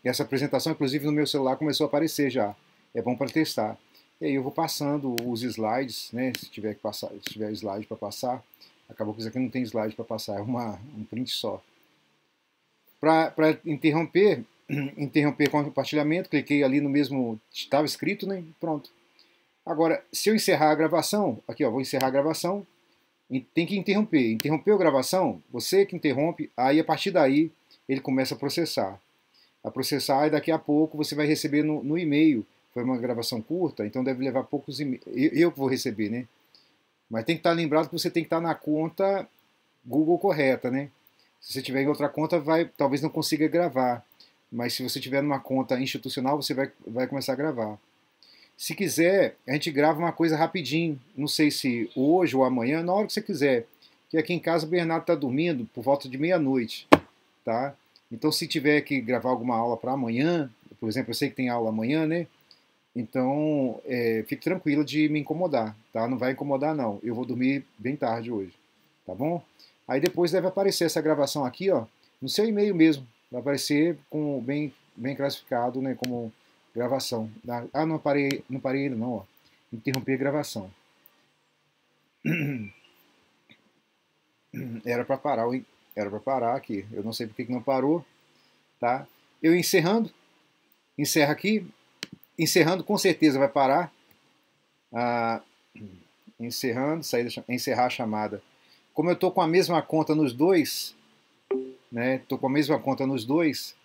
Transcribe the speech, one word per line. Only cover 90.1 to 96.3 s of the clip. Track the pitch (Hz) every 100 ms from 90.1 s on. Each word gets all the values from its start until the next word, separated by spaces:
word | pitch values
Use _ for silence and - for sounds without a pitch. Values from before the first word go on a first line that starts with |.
| _ _ _ _ _ _ _ _ -
encerra | 147 165 143
aqui. | 151 196 214 180 _ _ _ - - _ -
Encerrando, | 156 180 156 180
com | 165 202
certeza | 190 156 156 135
vai | 139
parar. | 143 131 147 175 _ _ _ _ _ _ _ _ _ _
Ah, | 117 120 120 113 113 - _ _ - 104 92 _ _ -